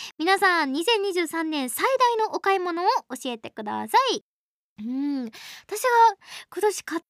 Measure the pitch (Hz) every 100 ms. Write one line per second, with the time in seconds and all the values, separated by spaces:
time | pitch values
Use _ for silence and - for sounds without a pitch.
0 | - - 330 392 392 349 277 269 349 453
1 | 403 359 330 330 320 311 254 - 440 523
2 | 494 453 440 - 392 392 359 339 370 523
3 | - 254 262 233 - - 208 214 214 453
4 | 523 339 - _ _ _ _ - 220 262
5 | 285 277 233 - - - - 427 508 466
6 | 453 403 - - - - 415 381 - 330
7 | -